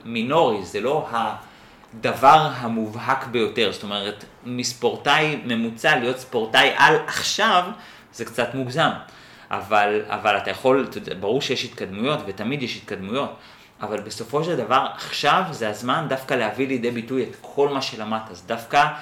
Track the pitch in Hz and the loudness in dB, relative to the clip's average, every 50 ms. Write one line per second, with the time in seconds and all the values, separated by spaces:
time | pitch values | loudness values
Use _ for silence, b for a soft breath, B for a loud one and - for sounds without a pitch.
0 | - 113 117 113 113 131 151 170 156 123 107 98 92 92 104 101 110 131 151 151 | -10 -6 -4 -4 -2 2 4 4 4 4 2 0 -4 -6 -4 -2 0 0 0 -2
1 | - - 117 113 110 107 107 - - - - - - - - - - - 113 110 | -2 -2 -2 -2 -2 -2 -4 -8 -12 -18 -20 -20 -20 -20 -20 -20 -20 -20 -8 -4
2 | 127 120 110 - 131 139 156 156 151 147 131 123 123 113 113 113 110 107 107 113 | -2 -2 2 6 8 8 8 8 6 2 -2 -4 -4 -2 -2 -2 -2 -4 -6 -4
3 | 113 127 135 135 - 123 113 117 107 - - 120 110 95 95 - 110 101 101 101 | -2 -2 -2 -2 -2 -2 0 0 0 0 2 2 2 2 0 -4 -6 -6 -6 -4
4 | 98 104 101 - - - - - - 123 123 123 120 - - - - 110 95 - | -4 -6 -8 -10 -14 -20 -20 -14 -10 -8 -6 -4 -4 -6 -2 0 0 0 0 0
5 | - 143 147 156 156 156 147 120 - 123 117 113 117 113 113 - - 156 151 - | 2 2 4 4 2 2 -2 -4 -4 -2 -2 -2 -2 -4 -2 0 2 2 2 4
6 | 117 123 131 - - - - 113 110 107 131 131 139 135 - - 147 156 160 - | 2 0 -2 -4 -6 -4 -2 -2 0 4 4 6 6 6 6 6 6 6 6 4
7 | - - - - - - - - 214 220 190 180 175 - 110 B B B B B | 2 -2 -4 -4 -2 -2 0 2 4 4 4 4 2 0 -6 B B B B B
8 | B B - - 113 - - 127 117 - 131 135 127 123 127 160 151 127 95 - | B B -12 -10 -10 -4 -2 -2 -2 0 -2 -4 -4 -2 0 2 2 2 0 -2
9 | B B B B B B B B B B 98 101 98 104 107 104 104 104 104 107 | B B B B B B B B B B -6 -6 0 2 4 4 6 4 2 0
10 | 104 - 104 107 107 107 101 98 - 101 95 - - 131 135 139 117 - - 104 | 0 -2 -4 0 2 2 2 2 0 -4 -4 2 4 4 4 4 2 -2 -6 -10
11 | 101 - - 92 101 101 123 143 - - 123 110 127 117 - - 104 92 95 104 | -10 -8 -8 -4 0 0 0 0 0 -2 -2 -4 -4 -8 -8 -10 -10 -8 -6 -2
12 | 120 143 151 117 98 98 - - 104 120 143 143 123 107 - 101 - - 104 92 | -2 -2 -2 -2 -4 -8 -8 -6 -4 -4 -4 -4 -4 -6 -8 -8 -10 -10 -8 -8
13 | 95 98 113 139 127 - B B B B B B B B B - 107 104 104 98 | -6 -4 -4 -4 -4 -4 B B B B B B B B B -10 -6 -6 -6 -6
14 | 101 110 - - 113 - 143 151 160 175 160 131 107 104 127 147 - - - - | -6 -8 -10 -10 -6 -4 -2 -2 0 0 -2 -2 2 2 2 2 2 0 -4 -10
15 | - - - - 147 143 160 185 185 165 135 113 113 107 104 107 120 123 139 165 | -10 -8 -6 0 2 4 4 4 2 -2 -4 -4 -4 -4 -4 -4 -2 -2 -2 -2
16 | 156 123 131 131 - - 135 123 110 104 - 127 135 131 135 117 113 123 120 117 | -2 -2 -4 -4 -2 -2 0 0 0 0 0 -2 -2 -2 -2 -2 -2 -2 -4 -4
17 | 113 - 131 131 113 - - - - - - - 143 147 139 135 - - 120 110 | -6 -4 -2 -2 -2 -4 -8 -14 -16 -4 0 2 2 2 2 -2 -4 -6 -6 -8
18 | 107 107 110 110 - - 90 90 - - 113 117 - - 151 147 147 151 147 B | -4 -4 -4 -4 -4 -8 -14 -12 -8 -6 -6 -6 -4 0 2 2 4 2 0 B